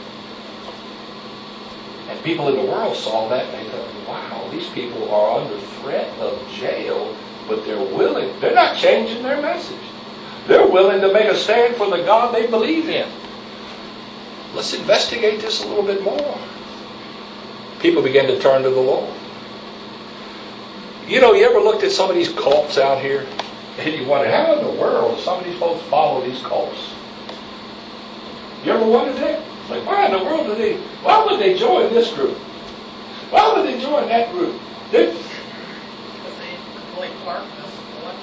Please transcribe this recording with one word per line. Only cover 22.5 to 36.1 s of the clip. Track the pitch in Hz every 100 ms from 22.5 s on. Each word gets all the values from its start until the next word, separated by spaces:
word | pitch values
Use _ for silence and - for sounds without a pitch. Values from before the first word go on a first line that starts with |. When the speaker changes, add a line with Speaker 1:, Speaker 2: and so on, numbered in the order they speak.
| 147 143 -
Speaker 1:
out | 135 135
here, | 139 139 135 - - - - -
and | 151
you | 156 -
wonder, | - -
how | 240 330 302
in |
the | - -
world | - - - -
do |
some | - 180
of | 175
these | 175
folks | 170 165 -
follow | 147 156 131 127
these | -
cults? | - - - - - - - - - - - - - - - - - - - - - -
You | -
ever | 226 220
wondered | 233 - -
that? | 302 - - - -
Like, | - -
why | 392 392
in |
the | 196
world | - 311 214
do | 220
they, | 208 - - -
why | - 226 220
would | -
they | 196 180
join | 233 - 226
this | 226 233
group? | - - - - - - - - - - - - -
Why | 415
would | 415 302
they | 240
join | 269 294 233
that | 233 233
group? | - - - - - -
They | - -
Speaker 2:
Because | - - - - - - - - - -